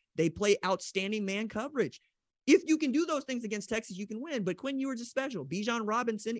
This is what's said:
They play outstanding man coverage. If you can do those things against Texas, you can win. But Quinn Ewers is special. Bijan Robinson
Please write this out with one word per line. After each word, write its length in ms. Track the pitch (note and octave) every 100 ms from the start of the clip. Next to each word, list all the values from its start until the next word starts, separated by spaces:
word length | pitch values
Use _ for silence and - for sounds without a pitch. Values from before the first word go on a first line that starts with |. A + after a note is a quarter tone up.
| _ -
They 140 | E3
play 260 | E3 G#3 G3+ F#3
outstanding 600 | F#3 - F#3+ G3 G#3+ G3
man 240 | G3+ A3
coverage. 500 | G#3+ C4+ C#4+ E3 - _ _ _ _ -
If 160 | D#4 D4+
you 120 | D#4
can 160 | D4
do 120 | C4+ E4+
those 200 | C#4+ -
things 180 | B3
against 240 | A3 G#3 -
Texas, 300 | A3 A3 F#3
you 100 | G#3
can 140 | A3
win. 240 | D#4+ C4 F#3
But 100 | F3+
Quinn 240 | C4+ C4+
Ewers 220 | C4+ A#3
is 80 | A#3+
special. 340 | C4 C4 G3+
Bijan 380 | C3+ F3+ G#3 A#3
Robinson 540 | G#3+ A3+ A#3 A3 A3+